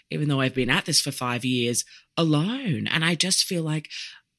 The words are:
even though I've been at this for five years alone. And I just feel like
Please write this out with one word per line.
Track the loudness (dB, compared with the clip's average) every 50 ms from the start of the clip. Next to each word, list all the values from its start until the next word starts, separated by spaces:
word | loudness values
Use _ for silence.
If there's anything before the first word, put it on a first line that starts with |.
| -12 -6
even | -4 -2 0
though | 2 2 2
I've | 2 0
been | 2 0 2 2
at | 2 0 2
this | 2 0 0
for | 0 0
five | -2 -4 -4 -4 -2 -2 0
years | 0 0 2 0 0 0 -2 -4 -6 -8 -20 -20 _ -2
alone. | 0 2 4 4 4 2 0 -2 -2 -2 -2 -2 -2 -2 -2
And | 0 0 2
I | 2 2
just | 0 0 0 2 0 0
feel | 0 -2 -2
like | -2 0 -2 -2 -4 -6 -12 -12 -12 -14 -16 -20 _ _ _